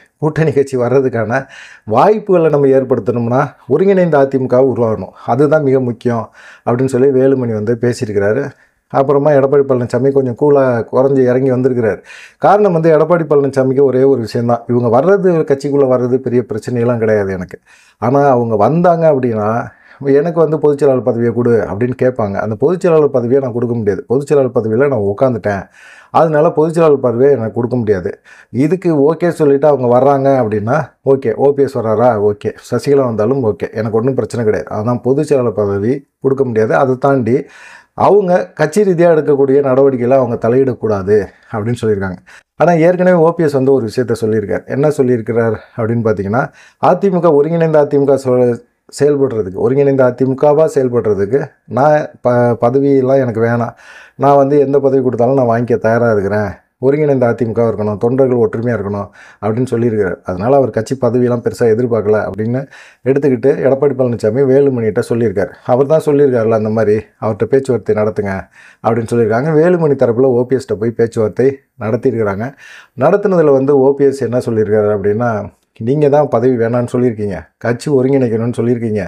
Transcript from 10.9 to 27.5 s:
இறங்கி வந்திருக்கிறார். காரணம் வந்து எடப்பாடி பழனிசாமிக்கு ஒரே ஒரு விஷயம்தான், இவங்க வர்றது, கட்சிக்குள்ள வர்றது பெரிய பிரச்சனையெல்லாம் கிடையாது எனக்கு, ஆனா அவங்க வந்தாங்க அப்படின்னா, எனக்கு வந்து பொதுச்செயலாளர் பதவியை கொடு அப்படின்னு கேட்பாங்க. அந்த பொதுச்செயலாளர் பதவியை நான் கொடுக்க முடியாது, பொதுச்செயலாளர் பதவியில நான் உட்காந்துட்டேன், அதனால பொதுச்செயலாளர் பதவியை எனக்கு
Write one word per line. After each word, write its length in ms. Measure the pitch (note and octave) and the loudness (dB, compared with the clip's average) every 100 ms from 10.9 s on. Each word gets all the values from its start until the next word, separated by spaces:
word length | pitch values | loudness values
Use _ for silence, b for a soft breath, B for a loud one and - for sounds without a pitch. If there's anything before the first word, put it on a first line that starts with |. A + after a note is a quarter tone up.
| A#2+ C3+ C#3 | 0 2 2
இறங்கி 280 | B2 B2 C3+ | 2 2 0
வந்திருக்கிறார். 480 | B2 B2+ B2 A2 F2+ - B B B | 0 0 0 -2 -4 -10 B B B
காரணம் 360 | D3+ G#3 G#3 E3+ | 2 4 2 2
வந்து 140 | E3 | 2
எடப்பாடி 340 | D3+ D#3 F3 D#3 | 2 2 0 2
பழனிசாமிக்கு 580 | D3 C#3 C3+ C3 C3 | 0 0 0 0 2
ஒரே 180 | C#3 B2+ | 2 4
ஒரு 160 | C3+ B2+ | 2 2
விஷயம்தான், 420 | A2 B2 A#2 A#2 - | -2 -4 -2 -2 -2
இவங்க 220 | A#2+ A#2+ | -2 2
வர்றது, 400 | A#2 E3 G3+ F3+ E3 | 2 2 2 2 0
கட்சிக்குள்ள 420 | D3+ C#3 D3 C#3 C3 | 0 -2 0 0 2
வர்றது 300 | B2+ B2 B2+ | 0 0 -2
பெரிய 240 | B2+ A#2+ | -2 -2
பிரச்சனையெல்லாம் 560 | A2+ G#2+ - A#2+ A#2 A#2+ | -2 -6 -6 -2 -2 0
கிடையாது 280 | A2 G#2+ G2 | 0 0 -2
எனக்கு, 260 | F#2 F2+ - _ b b b | -6 -10 -16 _ b b b
ஆனா 200 | B2 C#3 C#3+ | -2 2 2
அவங்க 300 | B2 A#2 G#2+ | 2 0 0
வந்தாங்க 480 | G#2+ E3 F3 E3 D#3+ | 2 2 2 2 2
அப்படின்னா, 400 | C#3 B2 A2 G#2 A#2 B2 b b b C#3 | 2 0 -2 -2 -4 -6 b b b 0
எனக்கு 280 | C#3+ E3+ E3 | 0 0 0
வந்து 200 | D3+ D#3 | 0 2
பொதுச்செயலாளர் 480 | D3 C#3+ D3 B2+ A2 | 0 2 2 0 -2
பதவியை 240 | A#2 A#2 | -2 -2
கொடு 220 | A2+ A#2+ A#2 | 0 0 0
அப்படின்னு 340 | F#2 G2 B2 B2+ | -2 -4 -4 -2
கேட்பாங்க. 380 | B2+ B2+ G#2 G2 | -2 -2 -4 -4
அந்த 160 | G#2+ A2 | -6 -2
பொதுச்செயலாளர் 580 | C#3+ F3+ F3+ D#3+ C#3+ B2+ | -2 0 2 2 2 0
பதவியை 260 | A#2+ C3+ | 0 0
நான் 140 | C3 A#2 | 0 -4
கொடுக்க 160 | A#2 A#2 | -4 -2
முடியாது, 280 | G#2 F#2+ - | -2 -4 -2
பொதுச்செயலாளர் 500 | B2 C#3+ D3 B2+ A#2+ | -4 0 0 0 -2
பதவியில 360 | A2 A2 C#3+ | -2 0 0
நான் 160 | B2 G2 | 0 -2
உட்காந்துட்டேன், 580 | G2+ C3+ A2+ G#2+ G2 - B B B B | 0 -2 -2 -4 -6 -8 B B B B
அதனால 340 | B2+ D#3+ D3+ E3 | 0 2 2 0
பொதுச்செயலாளர் 520 | D#3+ D#3+ E3 D#3+ C#3 | 0 0 2 2 2
பதவியை 280 | B2+ A#2 C#3+ | 0 2 2
எனக்கு 260 | C3 A2 | 2 -2